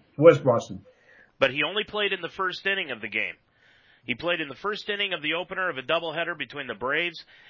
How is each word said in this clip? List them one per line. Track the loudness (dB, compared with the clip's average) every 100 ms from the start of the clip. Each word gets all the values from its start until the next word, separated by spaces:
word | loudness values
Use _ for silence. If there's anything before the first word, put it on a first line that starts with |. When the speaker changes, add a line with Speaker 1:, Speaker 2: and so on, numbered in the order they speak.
| _ 8
Speaker 1:
was | 8 10
Boston. | 4 2 0 -12 -16 _ _ -20 -20 _
Speaker 2:
But | 0
he | 2
only | -2 -2 -4
played | -2 -2
in | -2
the | -6
first | -4 -4 -2 -2
inning | -2 -4
of | -8
the | -4
game. | -2 -4 -8 _ _ _ _ _ _ -8
He | -4
played | 0 -2
in | -2
the | -6
first | -6 -6 -6
inning | -4 -4
of | -2
the | -2
opener | -2 -4 -4 -4
of | -4
a |
doubleheader | 0 0 0 -4 -4 -4
between | -8 -8 -8
the | -6
Braves | -2 -2 -2 -8 -20 -20